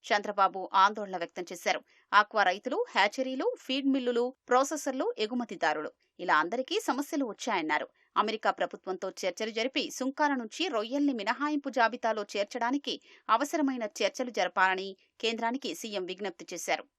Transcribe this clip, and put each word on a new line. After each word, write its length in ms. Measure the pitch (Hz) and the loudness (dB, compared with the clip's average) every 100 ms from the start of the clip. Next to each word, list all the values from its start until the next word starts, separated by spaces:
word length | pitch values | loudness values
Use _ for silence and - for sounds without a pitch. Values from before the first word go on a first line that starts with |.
| - | 2
చంద్రబాబు 640 | 214 208 202 190 190 185 | 0 0 2 2 2 0
ఆందోళన 440 | 196 196 214 202 185 | 6 6 4 -6 -6
వ్యక్తం 280 | 170 - 175 | -6 -8 -10
చేశారు. 300 | 175 208 165 _ _ _ | -6 -2 -2 _ _ _
ఆక్వా 320 | 202 208 220 | 2 4 4
రైతులు, 340 | 185 190 247 330 494 | 4 2 -4 -4 0
హ్యాచరీలు, 580 | 220 202 - 262 262 403 494 | 2 2 2 -4 -2 -2 -4
ఫీడ్ 280 | - 262 269 | -4 0 2
మిల్లులు, 360 | 269 247 240 247 - - | 2 2 0 -2 -4 4
ప్రాసెసర్లు, 560 | 247 285 311 - 262 392 480 | 4 4 -2 -4 -2 -4 -2
ఎగుమతిదారులు 720 | 214 247 233 180 160 151 151 _ _ - | -4 -4 -6 0 0 0 -4 _ _ -8
ఇలా 160 | 180 156 | 4 4
అందరికీ 440 | 165 240 254 381 | 4 -2 -2 -2
సమస్యలు 460 | 392 254 285 311 254 | 0 -2 -2 -4 -4
వచ్చాయన్నారు. 640 | 190 - 190 156 151 - _ _ 170 | -4 -2 -2 0 -2 -2 _ _ 0
అమెరికా 340 | 214 214 208 | 0 2 0
ప్రభుత్వంతో 580 | - 180 196 - 185 190 | 0 -4 -4 -8 -6 -6
చర్చలు 420 | - 190 - 220 | -4 -6 -4 -6
జరిపి 320 | 220 233 294 208 | -2 -2 -2 -4
సుంకాల 420 | - 262 277 294 | -4 -6 0 0
నుంచి 340 | 269 220 - 349 | 0 -4 -4 -2
రొయ్యల్ని 460 | 233 226 277 285 | -2 -2 0 2
మినహాయింపు 560 | 247 202 247 294 302 285 | 2 -2 0 0 -2 -2
జాబితాలో 540 | 247 226 233 226 214 | 2 2 2 -2 -2
చేర్చడానికి 720 | 208 202 190 240 233 285 254 165 _ - - | -4 -2 -2 -2 -2 -2 -2 -8 _ -16 0
అవసరమైన 540 | 226 285 330 277 254 214 - | 2 2 0 0 0 -6 -2
చర్చలు 280 | 202 - 254 | -2 -2 -4
జరపాలని 600 | 220 180 196 190 190 196 190 _ _ | 0 0 4 4 2 -4 -10 _ _
కేంద్రానికి 560 | 226 226 226 254 202 311 | -2 0 -2 -2 -6 -8
సీఎం 300 | 226 202 180 | -6 -6 -6
విజ్ఞప్తి 420 | 185 202 - - | -6 -8 -8 -12
చేశారు. 320 | 180 - 160 - | -8 -2 -4 -4